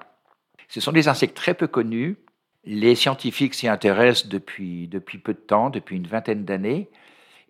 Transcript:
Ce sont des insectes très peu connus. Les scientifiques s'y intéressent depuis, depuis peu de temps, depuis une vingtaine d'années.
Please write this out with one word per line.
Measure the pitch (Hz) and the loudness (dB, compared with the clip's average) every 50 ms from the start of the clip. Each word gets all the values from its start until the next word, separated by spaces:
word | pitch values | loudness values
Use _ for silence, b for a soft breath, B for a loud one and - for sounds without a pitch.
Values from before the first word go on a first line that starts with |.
| - _ _ _ _ _ _ _ _ _ _ b b b | -10 _ _ _ _ _ _ _ _ _ _ b b b
Ce | - 117 | -10 -6
sont | - 143 | -2 2
des | 160 165 151 147 | 4 4 4 4
insectes | 135 127 - - - | 4 2 2 -2 -2
très | - - - 180 | -2 -2 -2 0
peu | - 170 151 | 0 0 -2
connus. | - 127 113 113 113 113 127 160 208 - _ _ _ _ _ _ _ _ - | 0 0 0 0 0 -2 -2 -4 -4 -8 _ _ _ _ _ _ _ _ -12
Les | - 107 107 107 117 120 | -8 -4 2 4 6 6
scientifiques | 117 - 139 135 - - 123 - - 131 131 - | 6 4 0 0 0 -4 -6 -2 -2 -2 -2 -2
s'y | - - 117 | -2 -2 0
intéressent | 107 98 - 104 98 101 120 123 120 - - 104 | 0 2 4 4 4 4 4 4 2 0 0 -4
depuis, | 98 98 - - - - 98 90 87 87 87 85 | -4 -8 -8 -8 -12 -10 -10 -8 -8 -8 -8 -8
depuis | 92 95 87 - - 98 | -8 -10 -10 -10 -16 -10
peu | - - 101 | -8 -8 -8
de | - | -6
temps, | - - 104 104 117 135 | -2 0 2 2 2 2
depuis | 139 110 - - 95 92 | -2 -6 -8 -8 -8 -8
une | 90 85 | -6 -4
vingtaine | 104 110 110 - 110 107 101 | -6 -4 -2 -2 -4 -2 -2
d'années. | 90 98 95 95 107 131 170 202 - b b b b b b b b b b b | -4 -4 -2 -2 -2 -2 -4 -4 -8 b b b b b b b b b b b